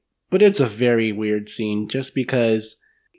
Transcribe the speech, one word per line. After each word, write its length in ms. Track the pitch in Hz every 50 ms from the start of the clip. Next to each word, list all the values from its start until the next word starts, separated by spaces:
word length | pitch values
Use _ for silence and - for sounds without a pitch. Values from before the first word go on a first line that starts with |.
| _ _ _ _ _ _
but 140 | 185 185 208
it's 160 | 208 196 -
a 80 | 139 117
very 440 | 101 107 123 120 120 113 113 110
weird 380 | 104 107 107 107 104 107 104 107
scene 400 | - - 110 107 107 104 107 107
just 240 | - 135 127 - -
because 640 | 139 127 - - 127 117 113 110 110 107 - - - _ _ _ _ _ _ _